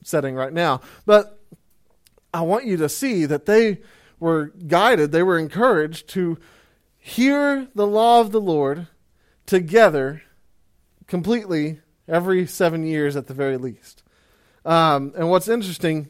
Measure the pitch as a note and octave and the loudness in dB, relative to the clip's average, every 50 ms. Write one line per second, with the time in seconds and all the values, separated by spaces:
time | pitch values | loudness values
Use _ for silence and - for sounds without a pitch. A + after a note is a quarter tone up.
0 | - - - D3+ C#3 C3+ C3 C3 C3 C3+ D#3+ E3+ F3 D#3 C3 B2+ - - - - | -8 -4 -4 -2 -2 -4 -4 -6 -6 -6 -4 -2 -2 0 -2 -4 -6 -12 -20 -6
1 | _ - G#3 G#3 G3+ - - - - _ - - _ _ _ _ _ _ _ _ | _ 4 4 4 4 0 -8 -20 -20 _ -20 -20 _ _ _ _ _ _ _ _
2 | _ _ _ _ _ _ - E3 E3 E3 G3 A#3+ C#4 A3+ F#3+ E3 D#3 C#3+ - - | _ _ _ _ _ _ -8 -4 -2 -2 -2 -2 -2 -2 -2 -2 -2 -2 -4 -4
3 | C#4 C4+ A#3 F3+ D#3 C#3+ D3+ D3 - - G#3 A3 A#3 A3 F#3+ - - - _ _ | -4 -2 -2 -2 -2 -2 -2 -4 0 2 4 4 4 2 0 -6 -10 -20 _ _
4 | _ _ _ - E3 E3 D#3+ D#3 D3 D3 - - F3 C#3+ E3+ E3+ G#3 A#3+ B3 E3+ | _ _ _ -6 -2 -2 -2 -2 -2 -6 -10 -14 -4 0 2 4 4 4 4 2
5 | D3+ D3 D3 D#3+ F3+ F#3+ F3+ E3 D#3+ D3 - F#3 A#3+ C4 G#3+ D#3+ D3+ D#3 E3 - | 2 2 2 2 2 2 0 0 -2 -4 -2 0 2 2 2 2 0 -2 -6 -12
6 | - - - F#3+ F3+ E3+ E3 - - _ _ _ _ _ _ _ _ _ _ _ | -16 -8 -6 -4 -4 -4 -4 -6 -12 _ _ _ _ _ _ _ _ _ _ _
7 | _ - - A3 B3 C#4 C#4+ C#4+ C#4+ C#4+ C#4 C4+ C4 - - G3+ G#3 G3+ G#3 A3 | _ -8 -2 0 2 2 2 2 0 0 -2 -2 -6 -6 -4 -2 -2 0 2 2
8 | A3+ A#3 A#3+ A#3 A#3 G#3 G3+ A3 G3+ F#3 D#3+ D3 C#3 C3+ C#3+ E3+ E3+ - _ _ | 4 6 6 4 4 2 0 -2 -2 0 0 0 0 -2 -4 -6 -10 -16 _ _
9 | _ _ _ _ _ _ _ _ _ - G3 F#3 F3+ D3+ F3+ A3+ A3+ F#3 D#3 C#3+ | _ _ _ _ _ _ _ _ _ -2 0 0 0 2 4 6 6 6 4 2
10 | C3 C3+ D3+ D#3+ - _ _ _ _ _ _ _ _ _ _ _ _ _ _ _ | -2 -4 -6 -12 -18 _ _ _ _ _ _ _ _ _ _ _ _ _ _ _
11 | _ - F#3+ F3+ D#3+ G3 A#3+ A#3+ G#3 F#3+ E3+ D#3 D3+ D#3 D#3 D3+ _ _ _ _ | _ -8 -6 -4 -2 -2 -2 -2 -2 -2 -4 -2 -2 -4 -6 -10 _ _ _ _
12 | _ - E3 E3+ F3 F#3+ F#3 F#3 F3+ - - - F#3+ E3 E3 E3 D#3+ D#3+ D#3 D3+ | _ -4 -2 -2 0 0 0 0 -2 -4 -2 0 0 0 0 -2 -4 -4 -2 -2
13 | D3 C#3+ C#3 C#3+ C3 - C3 C3+ C#3 C3+ C3+ B2+ B2+ B2+ A2 - _ - - _ | -2 -2 -2 -6 -8 -8 -6 -4 -4 -2 -2 -4 -6 -8 -12 -14 _ -20 -20 _
14 | _ _ _ _ _ _ _ _ _ _ _ _ - E3 E3 E3 E3 D#3 C#3+ C#3 | _ _ _ _ _ _ _ _ _ _ _ _ -4 0 2 2 4 2 2 0
15 | C#3 C#3 - - E3 E3 F#3 F3+ E3+ G#3 A3+ A#3+ G3+ F#3 D#3+ - - E3 D#3+ D#3 | -2 -6 -8 -4 -2 0 0 0 2 0 -2 -2 -4 -6 -8 -6 -4 -4 -4 -4
16 | D3 | -6